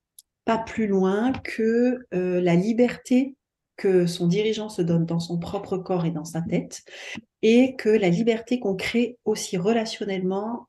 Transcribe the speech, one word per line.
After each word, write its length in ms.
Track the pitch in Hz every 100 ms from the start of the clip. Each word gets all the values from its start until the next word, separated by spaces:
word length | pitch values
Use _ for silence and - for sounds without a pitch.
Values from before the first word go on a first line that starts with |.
| _ - - _ -
pas 120 | 226
plus 300 | 220 - 214
loin 460 | 196 185 202 247
que, 680 | 262 - - 220 233 247 247 - 185
euh, 260 | 185 180
la 140 | 180 170
liberté 800 | 202 226 240 - - 247 277 - _ _ _ -
que 320 | 196 185 175
son 180 | - 175
dirigeant 440 | 190 220 214 208
se 120 | -
donne 240 | 170 170 165
dans 140 | 170
son 180 | - 175
propre 400 | - 202 - 185
corps 280 | - 185 165
et 60 |
dans 140 | 151 156
sa 160 | 165
tête, 400 | 170 175 - - - - - - - _
et 320 | 220 233 262 262
que 140 | 214
la 200 | 214 190
liberté 500 | 175 233 220 - 247
qu'on 160 | 202 190
crée 440 | - 233 240 -
aussi 320 | - 214 - 185
relationnellement 1120 | 185 233 220 - 202 190 185 190 214 240